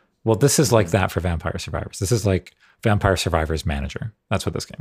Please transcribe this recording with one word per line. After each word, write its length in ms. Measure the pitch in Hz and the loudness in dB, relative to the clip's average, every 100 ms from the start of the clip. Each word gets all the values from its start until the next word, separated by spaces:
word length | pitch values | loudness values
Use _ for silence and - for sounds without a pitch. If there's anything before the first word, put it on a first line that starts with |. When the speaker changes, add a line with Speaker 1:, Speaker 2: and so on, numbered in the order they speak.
| _ _ | _ _
Speaker 1:
Well, 140 | 110 110 | 0 2
this 240 | 143 - | 4 4
is 100 | 123 | 4
like 140 | 113 87 | 4 4
Speaker 2:
Mm-hmm. 120 | 101 | 0
Speaker 1:
that 120 | 95 | 0
for 80 | 95 | -2
Vampire 400 | 90 82 - - | -2 -2 -4 -8
Survivors. 400 | - - - - | -6 -8 -8 -6
This 140 | 98 | -2
is 120 | 117 | 0
like 300 | 101 92 - _ _ _ | 2 0 -2 _ _ _
Vampire 320 | 113 101 101 90 | 0 2 2 2
Survivors 500 | - 82 78 78 - | 0 0 0 -2 -4
Manager. 460 | 71 71 - 113 - - | -4 -6 -8 -12 -12 -6
That's 160 | 95 - | -4 -4
what 60 | |
this 120 | 80 | -8
game 160 | - - | -10 -14